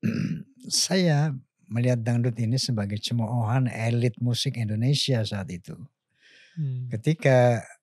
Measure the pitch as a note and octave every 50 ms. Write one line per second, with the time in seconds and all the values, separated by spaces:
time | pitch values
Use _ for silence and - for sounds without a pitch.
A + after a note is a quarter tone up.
0 | - - - - - - - - - _ _ - - - - - - - F3+ G3
1 | F#3 E3+ D3+ C#3+ D3 D#3+ C3+ B2+ - _ _ _ _ - G#2+ A#2 A#2+ B2 B2 A#2+
2 | A2+ A#2+ A#2+ A#2+ A#2 B2+ A2+ A2 A2+ A2 A#2+ C3 - - B2 G#2+ G2+ G2+ G2+ G2+
3 | - - B2 A#2+ A2+ G#2+ B2 B2 A2+ G#2+ A#2+ C3 C3 A#2+ - - A2+ A#2 A#2 A#2+
4 | A#2 B2 - - B2 B2 A#2+ - - C#3 - - A#2+ G#2+ A2 G#2+ A2+ C3 D3 C#3
5 | - - C3+ A2+ G#2+ G2+ G2+ G2+ F#2+ - F2+ F2 - - - - - - _ _
6 | _ _ _ _ _ _ _ - - _ - E3+ D#3 C3+ B2+ B2+ B2+ B2 A#2+ G#2+
7 | - D3+ D#3 - - C#3+ C3 B2+ B2 B2 A#2+ A2 - - - _